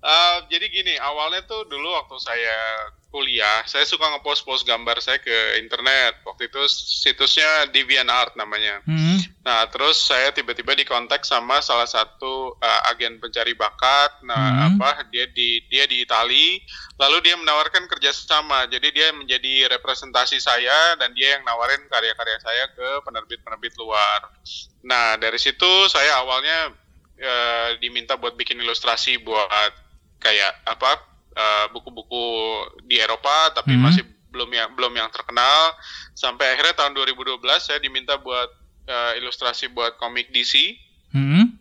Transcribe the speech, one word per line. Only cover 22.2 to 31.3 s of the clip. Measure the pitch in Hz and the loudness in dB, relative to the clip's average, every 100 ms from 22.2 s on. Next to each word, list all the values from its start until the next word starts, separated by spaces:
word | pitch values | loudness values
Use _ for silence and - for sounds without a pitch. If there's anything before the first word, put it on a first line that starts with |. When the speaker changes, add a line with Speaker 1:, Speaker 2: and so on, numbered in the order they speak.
| 113 110 | -4 -6
Speaker 1:
saya | 117 117 135 | -4 -4 -4
ke | - 127 139 135 | -6 -8 -8 -8
penerbit-penerbit | 117 107 117 - 110 113 - | -12 -12 -14 -12 -12 -12 -12
luar. | 113 107 104 104 - _ - - - _ | -4 0 2 0 -4 _ -18 -16 -18 _
Nah, | 127 127 117 | -2 2 2
dari | 110 113 117 | 2 -2 0
situ | - - 180 185 196 | -2 2 4 4 4
saya | - 143 139 | 4 4 2
awalnya, | 131 131 143 165 156 - _ _ _ | 0 -2 0 -2 -4 -8 _ _ _
eh, | _ 131 123 120 117 117 117 | _ -4 -2 0 0 -2 -4
diminta | 120 123 117 131 | -6 -8 -6 -4
buat | 120 | -4
bikin | 117 123 120 | -6 -6 -4
ilustrasi | 120 113 123 113 - 123 | -4 -2 -2 -2 -2 -4
buat | 113 110 98 104 107 - - _ _ _ | -2 -2 0 0 0 -4 -20 _ _ _
kayak | 120 107 98 - | 0 2 2 -2
apa, | - 113 131 143 - _ _ | -8 -2 0 0 -4 _ _